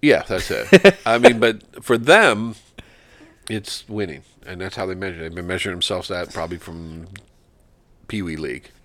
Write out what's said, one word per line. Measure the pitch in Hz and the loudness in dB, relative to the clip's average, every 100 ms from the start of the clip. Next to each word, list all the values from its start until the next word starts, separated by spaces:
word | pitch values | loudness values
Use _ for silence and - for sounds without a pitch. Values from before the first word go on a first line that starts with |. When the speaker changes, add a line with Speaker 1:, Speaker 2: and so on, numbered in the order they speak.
Speaker 1:
Yeah, | 147 98 - | 4 2 2
that's | 92 - | -6 -4
it. | 69 - 190 196 190 | -6 4 8 8 4
Speaker 2:
<laughs> | - | 0
Speaker 1:
I | 117 | 6
mean, | 120 113 | 6 6
but | 117 107 _ - | 0 0 _ -20
for | - 117 | -2 0
them, | 117 190 196 107 113 110 _ - - _ _ _ - _ - | 6 6 6 2 -4 -12 _ -20 -20 _ _ _ -20 _ -12
it's | 110 104 - - | -10 -10 -14 -10
winning, | 107 98 69 - _ - | -8 -8 -8 -18 _ -16
and | 90 | -10
that's | 92 - | -10 -8
how | 92 | -8
they | |
measure. | 92 95 85 | -6 -8 -8
They've | 80 | -12
been | 85 87 | -10 -6
measuring | 92 104 | -6 -6
themselves | 90 85 92 - | -6 -6 -6 -6
that | 90 87 | -8 -8
probably | - 82 87 | -8 -8 -8
from | - 85 82 80 82 98 _ _ _ _ _ _ _ _ _ | -12 -16 -14 -16 -18 -20 _ _ _ _ _ _ _ _ _
Pee | 107 | -8
Wee | 90 78 | -8 -8
League. | 76 64 - _ | -10 -10 -14 _